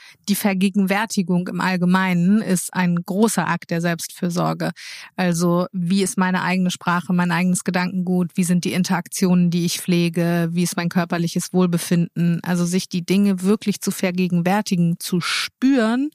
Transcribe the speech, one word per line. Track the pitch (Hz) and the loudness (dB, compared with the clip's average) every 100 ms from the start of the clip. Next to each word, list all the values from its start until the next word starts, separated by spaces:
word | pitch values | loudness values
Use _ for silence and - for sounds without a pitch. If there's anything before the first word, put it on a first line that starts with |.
| - - - | -20 -10 -4
Die | 202 | 0
Vergegenwärtigung | 202 190 196 196 190 196 220 - 175 180 180 | 0 2 0 2 0 0 -2 -2 0 0 -2
im | 175 | -2
Allgemeinen | 180 185 180 185 190 175 175 214 | 0 2 2 4 2 2 4 2
ist | - 180 - | 2 -2 -2
ein | - 180 175 | -2 0 0
großer | - 185 220 - 165 | -2 0 2 2 -2
Akt | 170 - | -2 -4
der | 170 | -2
Selbstfürsorge. | 170 165 - - 180 170 160 165 165 - - - - - | -2 -4 -6 -6 -4 -2 -2 -2 -4 -6 -14 -16 -12 -2
Also | 180 170 175 175 180 | 0 2 2 2 0
wie | 185 170 196 | -4 0 0
ist | 185 - | 0 0
meine | 185 185 | 0 0
eigene | 175 185 180 | 0 0 0
Sprache, | - - 175 - | -2 -2 -2 0
mein | 180 175 | 0 2
eigenes | 170 185 180 | 0 0 0
Gedankengut, | - 180 180 185 180 180 175 - | -2 -2 -2 -2 0 0 0 -2
wie | |
sind | 175 180 180 | 0 0 0
die | |
Interaktionen, | 170 180 175 - - 185 180 175 | 0 0 -2 -4 -2 2 4 4
die | 175 170 | 2 0
ich | - | -4
pflege, | - 175 170 170 170 170 170 | 0 0 2 0 0 0 0
wie | 170 | 0
ist | 170 - | -2 -2
mein | 170 | -2
körperliches | 185 170 175 170 180 - | 0 0 0 -2 -2 -2
Wohlbefinden? | 180 180 170 - 170 170 - 170 170 | 2 2 0 0 0 0 0 0 0
Also | - 175 175 | -2 -2 0
sich | 185 - | -2 -2
die | 180 | -4
Dinge | 175 190 202 185 | 0 2 2 2
wirklich | 185 214 208 190 | 0 0 0 -4
zu | - | -4
vergegenwärtigen, | - 190 180 180 175 175 208 - 180 170 170 | -2 -2 0 0 2 2 0 0 0 0 -2
zu | - 180 | -2 -2
spüren, | - - - - 254 269 220 240 294 | -2 -4 -6 -2 0 2 2 0 -2